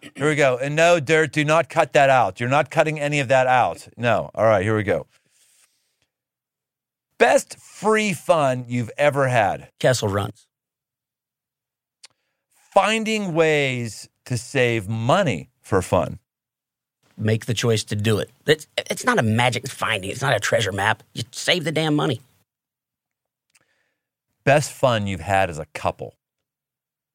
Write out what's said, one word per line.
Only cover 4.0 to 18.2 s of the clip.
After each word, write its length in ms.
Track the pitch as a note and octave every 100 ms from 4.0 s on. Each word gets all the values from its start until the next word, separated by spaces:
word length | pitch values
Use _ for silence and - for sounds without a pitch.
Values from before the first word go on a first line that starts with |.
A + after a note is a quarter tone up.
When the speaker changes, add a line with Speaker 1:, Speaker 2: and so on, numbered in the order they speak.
| A#2+ G2 D2
Speaker 1:
All 120 | - A2
right, 180 | G2+
here 140 | G#2 G#2+
we 60 |
go. 240 | G2+ E2 - _ _ _ _ _ _ _ _ _ _ _ _ _ _ _ _ _ _ _ _ -
Best 400 | A#3+ C#4+ - -
free 540 | - - G3 G#3+ G#3+
fun 500 | D#3 - E3+ C3+ B2+ A#2+
you've 220 | B2 A2 -
ever 300 | D3 C#3 C3
had? 400 | B2 G2 C#2+ - -
Speaker 2:
Kessel 300 | C#3+ A#2+ G#2+
Runs. 400 | G2 G#2+ - _ _ _ _ _ _ _ _ _ _ _ _ _ _ _ _ - _ _ _ _ _ _
Speaker 1:
Finding 600 | G3 F#3+ A3 A3 G#3+ G3
ways 720 | D#3+ D#3+ D3 C3+ B2 A#2 - - _ -
to 120 | B2
save 500 | - C3+ B2 A2+ F#2+
money 600 | A2+ A#2 F3+ E3+ E2 - _
for 200 | - F#2+
fun. 380 | - F#2 D2+ - _ _ _ _ _ _ _ _ _ -
Speaker 2:
Make 280 | A2 A2 -
the 80 |
choice 300 | A2 A#2+ G#2+ -
to 100 | G#2
do 220 | G#2+
it. 100 | G2+